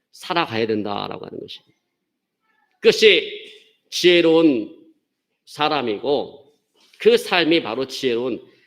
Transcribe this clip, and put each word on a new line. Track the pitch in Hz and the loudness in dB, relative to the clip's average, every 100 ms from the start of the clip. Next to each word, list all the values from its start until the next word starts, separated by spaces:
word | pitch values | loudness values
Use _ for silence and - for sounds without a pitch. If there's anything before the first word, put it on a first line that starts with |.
| _ | _
살아가야 | - - 175 160 110 113 | -16 -6 -4 -2 -2 -2
된다라고 | 107 104 101 98 - | -4 -6 -8 -10 -12
하는 | - - | -14 -16
것입니다. | - - _ _ _ _ _ _ _ _ _ _ _ _ | -16 -20 _ _ _ _ _ _ _ _ _ _ _ _
그것이 | 226 226 220 175 - - - - _ _ _ | 2 4 4 4 0 -10 -16 -20 _ _ _
지혜로운 | - 175 175 165 160 165 123 104 - _ _ _ _ _ _ - | 0 4 4 4 4 4 2 -4 -16 _ _ _ _ _ _ -16
사람이고 | - 147 151 120 101 120 143 90 - _ _ _ _ _ - | -6 -4 -2 -4 -4 -4 -4 -6 -14 _ _ _ _ _ -2
그 | 208 240 | 2 2
삶이 | 240 185 156 165 | 2 0 2 0
바로 | 110 113 131 | 0 -6 -8
지혜로운 | - 131 117 127 113 - _ | -6 -4 -2 -4 -6 -10 _